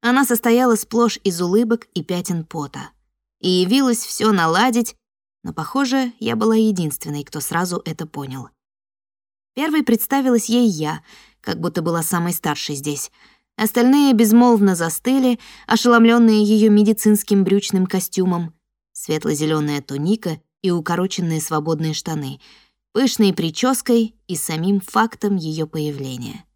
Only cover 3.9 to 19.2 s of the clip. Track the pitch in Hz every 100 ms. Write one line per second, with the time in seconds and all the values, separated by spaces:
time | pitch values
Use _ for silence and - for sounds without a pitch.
3.9 | 233 - - 214 202 160 175 247 233 226
4.9 | - _ _ _ _ 165 160 160 269 269
5.9 | 269 254 240 220 233 220 220 220 185 160
6.9 | - - 147 139 156 - 170 180 185 -
7.9 | 156 156 - 139 131 120 _ _ _ _
8.9 | _ _ _ _ _ _ - 311 302 240
9.9 | 233 - 277 262 240 - 240 240 160 156
10.9 | 160 _ - _ _ - 98 175 - 165
11.9 | 170 160 175 170 175 160 147 - 143 147
12.9 | 143 - _ _ _ _ - 214 240 247
13.9 | 277 277 226 220 226 247 233 202 175 165
14.9 | - 254 269 254 240 - - - 226 240
15.9 | 233 226 233 226 214 208 214 214 208 208
16.9 | 214 214 208 - 196 190 202 - 190 185
17.9 | 190 185 - 180 175 165 _ _ _ _
18.9 | - - 156